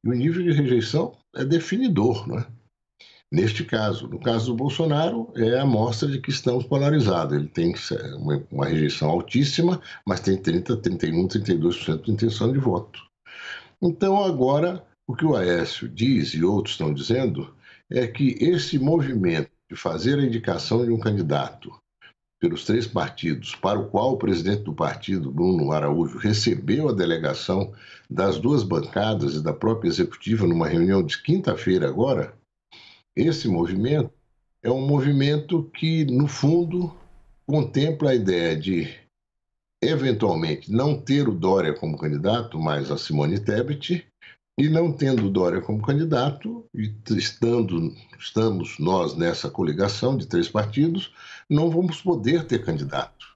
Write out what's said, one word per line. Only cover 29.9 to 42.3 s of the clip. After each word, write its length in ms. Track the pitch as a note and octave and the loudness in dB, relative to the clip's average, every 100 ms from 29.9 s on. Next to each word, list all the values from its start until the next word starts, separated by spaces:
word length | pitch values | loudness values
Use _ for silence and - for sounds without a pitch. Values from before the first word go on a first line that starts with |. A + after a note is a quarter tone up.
| D#2+ F2 - - A2 F2+ | 0 -2 -4 -2 2 2
numa 220 | E2 D#2 | 2 2
reunião 340 | E2+ F2 G2 | 2 4 4
de 200 | D#2+ - | 2 -4
quinta-feira 680 | - F#3 F#3 - - F#2 C#2+ | 0 0 2 -2 0 0 0
agora, 460 | - C3 - - - _ _ _ - - - _ - | 0 0 0 -4 -10 _ _ _ -20 -20 -20 _ 0
esse 320 | D3 - A#2 | 0 2 0
movimento 640 | F2 E2+ F#2+ A#2 D3+ B2 _ _ _ _ _ | 0 0 0 0 0 -2 _ _ _ _ _
é 80 | - | -2
um 160 | C3 C3+ | 0 2
movimento 840 | C#3+ C3+ C#3+ C#3 D3+ D3 E3 D#3+ | 2 4 2 2 0 0 -2 -2
que, 300 | - D#3+ D#3+ | -4 -2 0
no 240 | C#3+ B2+ D3 | 2 2 2
fundo, 640 | - C#3 E3+ E3+ F3+ F3 - - - - _ - | 2 4 4 2 -2 -4 -8 -20 -20 -20 _ -2
contempla 640 | D3+ B2+ - D3+ D3 D3 | 0 2 2 0 2 2
a 40 | |
ideia 420 | B2+ F#2+ F2 E2+ D#2+ | 4 4 2 2 0
de, 320 | E2+ F2 D2+ - _ _ _ _ _ _ _ _ | 0 -2 -2 -10 _ _ _ _ _ _ _ _
eventualmente, 880 | C#3 D#3 C3 A2 G#2+ D#2+ E2 D2 - | -2 0 0 2 2 2 -2 -4 -2
não 260 | A2 C#3+ C#3 | 0 2 0
ter 300 | - C#3 C3+ | 0 2 2
o 60 | |
Dória 400 | F#2 F2+ F#2+ D#2+ | 0 2 2 2
como 240 | - D#2 D2+ | -2 -4 -4
candidato, 600 | D2+ D2 F2+ | -2 -2 0